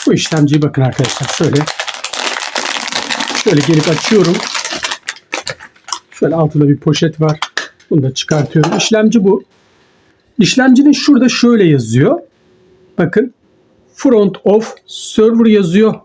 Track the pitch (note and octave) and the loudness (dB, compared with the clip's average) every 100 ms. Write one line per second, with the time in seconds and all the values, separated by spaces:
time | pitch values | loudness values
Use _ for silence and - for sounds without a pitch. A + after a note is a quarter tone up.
0 | D4 F3+ - D#3 C#3+ D3+ D3 C#3 C3 - | -2 0 0 0 2 2 0 0 -2 -2
1 | B2+ - C#3 - D3+ C#3+ D3+ - - - | -4 -4 -6 -2 -2 -2 -2 -6 -10 -12
2 | - - - - - - - - - - | -10 -8 -8 -8 -8 -8 -8 -8 -8 -8
3 | - - - - G#3 D3 C3+ D#3 E3 D#3 | -6 -6 -6 -4 0 0 2 0 0 -2
4 | - A3 E3+ G#3 - - - - - - | 0 2 2 -2 -4 -8 -8 -8 -10 -10
5 | - - _ - - - - _ - - | -12 -14 _ -12 -12 -14 -20 _ -18 -18
6 | _ - D3 E3 D3+ D3 C#3+ C#3+ D#3+ D3 | _ -4 -2 0 0 2 2 2 0 0
7 | E3 D#3 D3+ D#3 - - - _ - E3 | -2 0 -2 -2 -6 -10 -12 _ -4 -2
8 | C3 - - D#3 C3 D#3+ D#3 G#3 - A3 | -2 -4 -4 -2 0 0 0 0 0 2
9 | G#3+ A3+ F#3+ - - _ _ _ _ _ | 2 2 2 0 -4 _ _ _ _ _
10 | _ _ _ - F#3 B3+ C4 B3 C#4+ - | _ _ _ -2 0 2 4 4 4 2
11 | - B3 B3 - A#3+ A3+ F3 C#3 A2 B2 | 2 2 2 2 2 4 4 2 0 2
12 | F#3+ E4+ - _ _ _ _ _ _ - | 2 0 -6 _ _ _ _ _ _ -4
13 | E3 G#3 A#3+ - _ _ _ _ _ - | -2 0 -2 -6 _ _ _ _ _ -2
14 | C4+ A3 G3+ - G3 G#3+ A3 - - - | 2 4 2 0 2 2 0 -12 -18 -16
15 | - - A3 A#3 A3+ G#3 E3+ F#3+ G#3+ - | -6 0 2 4 4 4 2 2 2 -2